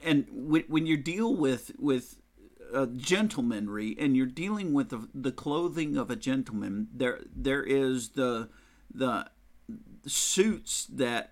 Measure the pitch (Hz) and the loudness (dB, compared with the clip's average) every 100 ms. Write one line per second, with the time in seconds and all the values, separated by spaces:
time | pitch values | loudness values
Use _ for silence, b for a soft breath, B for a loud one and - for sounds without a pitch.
0 | 165 147 - - 139 160 160 156 160 151 | 2 2 2 -6 0 0 2 0 2 2
1 | 139 180 226 196 135 123 - - 143 127 | 0 0 0 2 2 0 -4 -2 0 0
2 | 123 - _ _ - - - 135 127 123 | -2 -16 _ _ -20 -20 -4 0 0 -2
3 | 143 190 214 - 120 107 104 104 107 - | 2 2 2 2 0 0 -2 -2 -4 0
4 | 147 131 131 143 185 214 185 143 117 117 | 2 4 2 -2 -2 -2 2 0 0 -4
5 | 110 139 131 - 147 151 175 156 151 143 | -8 -6 -4 -4 -2 0 0 -2 -2 -2
6 | 117 113 131 135 127 107 101 101 107 127 | -2 -4 0 -2 -2 -4 -2 -4 -4 -2
7 | 127 - - - 131 139 - 139 131 131 | -2 -2 -8 -4 0 0 2 2 2 0
8 | 113 139 127 113 110 b b b b - | -4 0 0 0 -6 b b b b -2
9 | 127 110 - - - - - - - - | -2 0 -6 -14 -20 -20 -16 -16 -16 -16
10 | 139 - - 185 214 175 - - - - | -4 -2 2 4 4 2 -4 -6 -6 -2
11 | 123 117 - | 0 0 -4